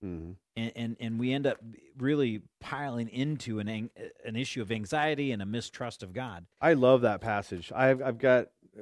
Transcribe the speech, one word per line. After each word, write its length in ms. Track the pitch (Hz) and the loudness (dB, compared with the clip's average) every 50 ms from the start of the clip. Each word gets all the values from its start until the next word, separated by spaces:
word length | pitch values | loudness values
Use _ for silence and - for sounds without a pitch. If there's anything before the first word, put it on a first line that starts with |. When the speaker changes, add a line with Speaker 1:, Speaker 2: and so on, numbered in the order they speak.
| 104 | -10
Speaker 1:
Mm-hmm. 280 | 95 87 82 82 85 92 - _ _ _ 113 | -8 -8 -8 -10 -12 -14 -16 _ _ _ -8
Speaker 2:
and, 140 | 113 117 - | -8 -6 -6
and, 220 | 117 117 113 117 - | -6 -6 -6 -6 -6
and 200 | 120 113 113 113 | -6 -6 -4 -2
we 140 | 123 123 131 | -2 0 0
end 140 | 139 139 139 | 0 0 0
up 100 | 117 - 104 113 113 - _ _ _ 131 | -2 -2 -8 -18 -20 -20 _ _ _ -4
really 460 | 123 135 151 147 139 120 107 107 - _ _ _ | -2 0 2 2 2 0 0 -4 -8 _ _ _
piling 500 | - - 143 135 147 139 120 120 117 113 | -12 -10 -8 -6 -6 -6 -4 -4 -6 -6
into 480 | 95 123 135 151 156 143 - 123 110 107 | -4 -4 -2 -2 -2 -6 -6 -6 -4 -4
an 100 | 104 104 | -4 -4
ang-, 220 | 110 107 110 117 - 92 110 95 - _ - | -6 -6 -8 -10 -12 -14 -16 -16 -16 _ -12
an 120 | 113 110 | -8 -6
issue 260 | 117 131 - - 131 | -4 -4 -4 -4 -6
of 100 | 113 95 | -4 -4
anxiety 600 | 113 110 104 101 - 151 147 156 151 139 143 135 | -4 -4 -4 -4 -2 0 0 0 0 0 -2 -2
and 100 | 120 104 | -2 -4
a 40 | 98 98 | -4 -6
mistrust 560 | 107 120 110 - - - 127 120 - - - | -6 -6 -8 -8 -10 -10 -10 -10 -10 -12 -16
of 100 | 92 90 | -12 -10
God. 320 | 117 127 123 98 85 87 _ _ _ | -10 -10 -10 -12 -14 -18 _ _ _
Speaker 1:
I 120 | - 160 170 | 4 4 6
love 280 | 139 127 123 131 127 | 8 8 8 8 8
that 180 | 120 113 104 95 | 6 4 2 2
passage. 520 | - 117 107 101 101 - 98 90 85 - - | -2 -2 -2 -2 -2 -4 -8 -10 -8 -8 0
I've, 240 | - 127 131 135 131 135 | 2 4 4 4 4 2
I've 160 | 131 117 113 | -4 -4 2
got 300 | 127 131 127 123 113 - _ _ _ _ _ 104 | 6 6 6 6 4 0 _ _ _ _ _ -16